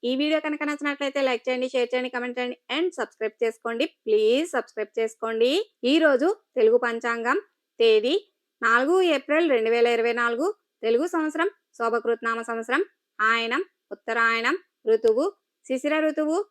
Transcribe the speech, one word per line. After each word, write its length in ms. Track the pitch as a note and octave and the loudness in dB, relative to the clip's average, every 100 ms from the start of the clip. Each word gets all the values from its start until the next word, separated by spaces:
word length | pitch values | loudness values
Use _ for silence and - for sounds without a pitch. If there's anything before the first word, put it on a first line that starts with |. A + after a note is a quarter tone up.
| A#3+ | -2
ఈ 20 | C4 | -2
వీడియో 200 | D4+ D#4 D4+ | 0 0 -2
కనుక 180 | D4+ D4 | -6 -4
నచ్చినట్లయితే 500 | D4 D4 C#4 C#4+ C#4 C4 | -4 -6 -4 -4 -2 -2
లైక్ 160 | A#3+ - | -2 -2
చేయండి, 200 | B3+ B3+ | -4 -2
షేర్ 160 | C4 A#3+ | -2 -2
చేయండి, 180 | B3+ B3+ | -2 -4
కామెంట్ 240 | B3 B3 B3 | -6 -6 -6
చేయండి 160 | B3 B3 _ C#4 | -6 -8 _ -4
and 120 | F4+ F4 | -4 -4
సబ్స్క్రైబ్ 360 | A3+ _ A3 _ | -10 _ -8 _
చేసుకోండి. 420 | A#3 A3 A#3 A#3 D#4 _ - | -4 -4 -8 -4 -4 _ 0
ప్లీజ్ 420 | G#3+ G#3+ B3+ E4+ | 2 4 2 0
సబ్స్క్రైబ్ 400 | C4 A3+ - G#3 - | -4 -6 -8 -8 -4
చేసుకోండి. 500 | A3+ - A3+ A3+ A#3+ D#4+ A4+ _ A#3+ | -4 -4 -6 0 2 0 -4 _ 0
ఈ 20 | D4+ | 4
రోజు 240 | D#4 C4 D#4 A4 _ - | 4 4 2 -2 _ 2
తెలుగు 200 | A3 A#3+ B3 | 4 4 2
పంచాంగం 520 | A#3 A#3 A#3 A#3 D#4+ - _ _ _ | -4 -4 -4 -2 -4 -4 _ _ _
తేదీ 320 | A3+ A3 A3+ F#4 - _ _ _ A3+ | 4 4 4 -2 -4 _ _ _ 0
నాలుగు 300 | A#3 C4+ F#4 F4+ C#4+ | 2 4 2 4 0
ఏప్రిల్ 340 | C4+ D4 E4+ | 0 0 2
రెండు 180 | B3 A3 A#3 | 2 2 2
వేల 120 | A#3+ A#3 | 2 2
ఇరవై 160 | A#3 A#3 | 0 0
నాలుగు, 260 | A#3 A#3 E4+ G#4+ _ _ A3 | -2 0 -2 -4 _ _ 0
తెలుగు 220 | A#3 E4 E4+ | 0 0 -2
సంవత్సరం 360 | D#4 E4 F4+ - _ _ | -2 -2 -4 -4 _ _
శోభకృత్నామ 600 | A#3 A3+ A#3 A#3 A#3 A3+ A3+ | -2 -2 -2 -2 -2 -4 -6
సంవత్సరం, 340 | A3+ A3+ C4 G4+ _ _ _ G#3+ | -8 -2 -2 -2 _ _ _ 0
ఆయనం 320 | A3+ A3+ B3+ G4 _ _ - | 0 0 -2 -4 _ _ -16
ఉత్తరాయణం, 600 | - A3+ A3+ A3+ A#3 F4 _ _ A#3+ | -6 0 2 2 -2 -4 _ _ 0
ఋతువు 340 | A3 A3 A3 E4+ - _ _ - | 2 4 2 0 -4 _ _ -6
శిశిర 300 | C4 D4 D#4 D#4 | -4 0 0 0
ఋతువు 320 | D4+ D4+ E4 G#4 | 0 -2 -2 -4